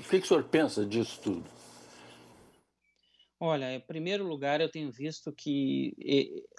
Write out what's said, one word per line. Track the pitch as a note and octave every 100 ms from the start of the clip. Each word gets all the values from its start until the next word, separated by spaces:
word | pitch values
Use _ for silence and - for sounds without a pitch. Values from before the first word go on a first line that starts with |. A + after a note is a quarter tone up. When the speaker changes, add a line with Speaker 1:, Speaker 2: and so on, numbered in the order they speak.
Speaker 1:
que, | - F#3+
que |
o | -
senhor | E3
pensa | - D#3+ C#3+ G#2+
disso | G#2 A2+ - -
tudo? | G#2+ F2 - - - - - - - - - - - _ _ _ _ _ _ _ _ -
Speaker 2:
Olha, | E3 D3 B2+
em | C3
primeiro | - D#3+ E3+ G3+ F#3
lugar, | C#3+ C#3 D3+
eu | E3
tenho | D#3+ C#3+
visto | A#2 D3+ - D3
que, | - D3+ C#3 C3+ C3+ C3+ -
eh, | - C#3 - - -